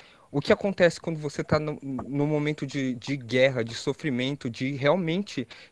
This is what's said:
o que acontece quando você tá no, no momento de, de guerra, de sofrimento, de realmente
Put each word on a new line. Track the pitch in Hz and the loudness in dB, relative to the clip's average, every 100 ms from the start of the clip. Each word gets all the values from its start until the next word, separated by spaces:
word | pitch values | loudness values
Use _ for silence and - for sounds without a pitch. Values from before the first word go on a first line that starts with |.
| - - - | -14 -20 -6
o | 143 | -4
que | - | 2
acontece | 208 196 - 170 - | 2 2 4 2 2
quando | - 160 | -6 -4
você | 147 - | -4 -4
tá | 151 156 | 0 0
no, | 151 151 | 0 -6
no | 139 127 117 143 147 | -6 -6 -4 0 2
momento | 151 147 151 143 | 2 0 -2 -4
de, | 143 131 | -2 -2
de | 120 135 139 | -4 -6 -6
guerra, | 113 127 135 127 | 0 4 6 4
de | 113 | -4
sofrimento, | 117 - 135 160 123 131 143 120 | -4 -4 -2 -2 0 0 -2 -6
de | 113 131 | -4 -4
realmente | 139 143 180 165 175 202 - 117 - - | 0 2 2 2 -2 -2 -6 -8 -10 -14